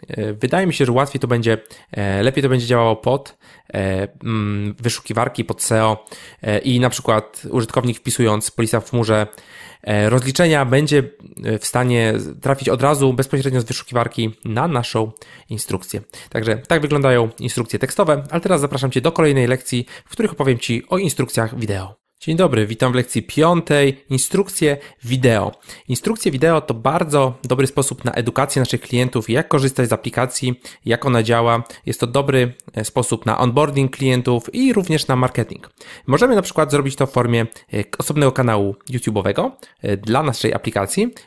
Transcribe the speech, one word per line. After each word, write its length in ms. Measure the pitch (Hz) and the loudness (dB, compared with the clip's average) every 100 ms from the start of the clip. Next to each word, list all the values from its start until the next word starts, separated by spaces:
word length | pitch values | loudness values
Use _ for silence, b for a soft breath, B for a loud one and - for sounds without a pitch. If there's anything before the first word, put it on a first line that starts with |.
| - | -12
e, 240 | - 107 | -8 -6
wydaje 340 | 107 123 180 185 | -4 -2 0 0
mi 80 | |
się, 120 | 139 127 | 0 2
że 60 | |
łatwiej 280 | 123 143 135 | 2 0 -2
to 80 | 120 | -2
będzie, 300 | 120 113 110 - B B | 0 2 0 -4 B B
e, 300 | - 101 98 | -6 -2 0
lepiej 200 | 120 151 | 0 2
to 60 | 135 | 2
będzie 180 | 127 117 | 0 2
działało 300 | 120 113 110 | 2 2 2
pod, 420 | 117 139 - - B B B | 0 -2 -4 -20 B B B
e, 340 | 101 95 95 101 - | -4 -2 -2 -4 -8
mm, 500 | 113 110 104 101 104 - | -6 -4 -2 -4 -6 -4
wyszukiwarki, 640 | 117 - - 110 123 - | -4 -6 -4 -2 -2 -2
pod 180 | 113 - | -6 -4
seo, 420 | - 110 110 107 - B B B | 0 2 2 0 -6 B B B
e, 160 | 110 104 | -4 -2
i 220 | 131 123 | 2 2
na 100 | 123 | 2
przykład 520 | - - 110 - - - | 0 0 0 0 -10 -4
użytkownik 480 | 123 110 135 120 113 | -4 -2 -2 -2 -2
wpisując 520 | - - 113 107 - | -4 0 2 0 -2
Polisa 300 | - 113 113 | -4 -2 -2
w 100 | - | -2
chmurze, 360 | 120 110 107 104 - B B B B | -2 2 2 0 -6 B B B B
e, 280 | - 107 107 | -2 2 4
rozliczenia 540 | 127 131 139 170 151 | 2 2 2 4 4
będzie, 380 | 127 135 151 147 120 - - - | 4 2 4 2 2 -6 -20 -10
e, 140 | 117 107 | -4 -4
w 80 | - | -2
stanie 480 | 123 127 120 113 110 76 - | 0 2 2 2 0 -4 -4
trafić 280 | 131 135 135 | -2 0 0
od 140 | 123 | 2
razu 300 | 135 143 135 | 2 4 2
bezpośrednio 480 | 123 131 139 135 127 | 2 0 -2 0 0
z 40 | |
wyszukiwarki 720 | 113 120 - 123 117 - 110 110 | -2 -6 -4 -2 -2 -2 -4 -4
na 240 | 117 110 170 | -6 -2 0
naszą 440 | 127 113 113 110 - B B B | -2 -2 -2 -4 -6 B B B
instrukcję. 500 | 107 - 92 - 104 - - B | -10 -6 -6 -6 -10 -12 -20 B
Także 280 | 113 110 110 | -4 -2 -2
tak 260 | - 165 | 0 0
wyglądają 460 | 147 147 135 123 113 - | 2 2 4 4 2 -2
instrukcje 400 | 117 - 113 104 | -6 -4 -4 -2
tekstowe, 460 | - - 175 143 139 | -2 0 2 0 -2
ale 100 | 170 | -4
teraz 200 | 190 165 | 0 0
zapraszam 300 | 139 135 131 | 0 -2 -2
Cię 100 | 131 | 0
do 120 | 156 | 0
kolejnej 340 | 160 151 135 120 | 2 2 4 2
lekcji, 400 | 131 - 123 - B | 0 -2 -4 -4 B
w 60 | B | B
których 220 | - 220 | -4 -2
opowiem 260 | - 135 120 | 0 0 0
Ci 240 | - 117 - | 0 -4 -2
o 100 | 185 | -2
instrukcjach 600 | 180 - 123 - 110 120 | 0 -2 -2 -2 -4 -4
wideo. 480 | 104 98 95 - _ _ | -6 -6 -8 -16 _ _
Dzień 160 | - 165 | -4 2
dobry, 300 | 175 117 104 | 2 2 0
witam 260 | 113 131 | 0 0
w 20 | |
lekcji 280 | 123 123 117 | 2 0 -2
piątej. 840 | - - 160 175 165 147 139 139 - | -2 2 2 2 2 2 2 0 -4
Instrukcje 640 | 131 - 185 196 - 151 143 B B | -2 0 0 -2 0 0 0 B B
wideo. 480 | 120 127 123 107 98 - B B B | -4 2 4 4 0 -6 B B B
Instrukcje 440 | 123 - 220 190 | -4 -2 -2 -2
wideo 280 | 131 160 160 | 2 2 2
to 140 | - | 0
bardzo 640 | 113 135 170 160 143 131 127 | -2 0 0 2 2 2 0
dobry 220 | 127 131 135 | -2 0 0
sposób 380 | - 131 - | 0 -2 -4
na 80 | 123 | -4
edukację 480 | - 113 131 147 135 | -2 -2 0 0 0
naszych 200 | 120 120 | 0 -2
klientów, 500 | - 120 127 123 110 | -2 0 0 -2 -2
jak 180 | 120 - | -2 0
korzystać 400 | 143 131 135 117 | 0 0 0 0
z 40 | |
aplikacji, 680 | 113 - - 127 - 127 123 B B | 0 -2 -2 -2 -2 -4 -4 B B
jak 220 | 113 117 139 | -2 0 2
ona 160 | 120 | 2
działa. 420 | 110 117 117 117 - B - | 4 2 2 0 -2 B -8
Jest 140 | - | -4
to 60 | 120 | -2
dobry, 480 | 135 139 131 123 - - | 0 2 2 0 -2 -12
e, 100 | 110 | -8
sposób 420 | 110 127 120 117 110 | -4 -2 -2 -2 0
na 120 | - | 0
onboarding 580 | 123 131 151 139 131 - | 2 2 2 2 -2 0
klientów 580 | 135 127 123 120 - | 0 0 2 -2 -2
i 180 | 240 262 | 0 2
również 340 | 214 180 156 - | 2 2 0 0
na 100 | 127 | 0
marketing. 540 | 127 - 110 - - - B B B | 0 0 -4 -6 -18 -20 B B B
Możemy 280 | 143 254 | 2 4
na 80 | 208 | 2
przykład 280 | - - 147 | 0 0 0
zrobić 260 | 143 135 - | 2 0 -2
to 100 | 131 | 0
w 40 | |
formie, 360 | 127 117 117 117 - B | 0 2 2 0 -6 B
e, 120 | 107 | -6
k-, 140 | - - | -6 -6
osobnego 340 | - 147 135 | -2 2 2
kanału 440 | 127 123 107 98 98 - | 2 2 2 0 -4 -8
YouTube'owego, 600 | 123 - 107 98 107 247 - B B | -6 -2 0 0 0 -2 -4 B B
e, 140 | 104 98 | -4 -4
dla 260 | 107 127 | 0 0
naszej 320 | 151 113 113 | 0 0 -2
aplikacji 600 | 104 117 104 98 - 240 - | -2 -2 -2 -2 -2 -2 -4